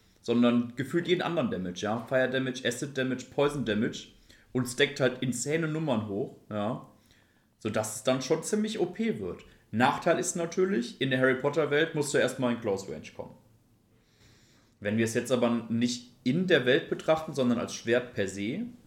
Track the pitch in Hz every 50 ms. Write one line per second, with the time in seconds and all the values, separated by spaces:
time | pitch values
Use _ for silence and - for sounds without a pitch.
0 | _ _ _ _ - - 120 120 120 120 120 120 120 117 - - 135 - - 170
1 | 170 170 180 - - - 170 160 131 101 92 90 90 90 87 - 104 104 110 120
2 | 120 - 135 131 127 123 127 131 131 131 127 - - 120 120 - - 135 - 131
3 | 127 131 127 - - - - 147 143 143 143 143 113 110 104 104 120 147 - -
4 | - - - - - - - - _ _ - 127 123 - - - 143 143 - -
5 | 135 123 123 - 143 131 117 - - 143 156 165 165 156 151 156 165 147 120 110
6 | 107 107 95 101 143 - - - _ - 107 104 101 110 135 160 - - - _
7 | _ _ _ _ _ _ _ _ _ _ _ _ - 110 104 113 110 - - -
8 | - 127 127 135 - - 160 156 - - 214 208 214 214 - - 180 175 - -
9 | 226 220 - - 95 87 80 - - - - _ _ - - 110 123 147 - -
10 | - 175 165 - - - - 175 170 165 - 190 185 190 202 233 240 - - -
11 | 135 135 131 127 131 131 127 127 - 143 143 160 147 139 143 147 165 160 - 151
12 | 147 - - 135 110 123 - - 131 120 117 110 110 104 98 95 - - 76 76
13 | - - - - - - - - _ _ _ _ _ _ _ _ _ _ _ _
14 | _ _ _ _ _ - _ _ _ _ _ _ _ _ _ - 101 104 107 113
15 | 113 110 - 123 117 - 127 117 120 117 117 117 113 - 117 113 123 123 - -
16 | - - - _ - 127 135 175 185 185 170 139 123 123 135 165 165 - 185 -
17 | - - 156 156 - - 143 135 127 123 117 98 92 - - - - 113 120 123
18 | 120 - - 110 98 95 95 101 101 113 147 202 247 240 - - -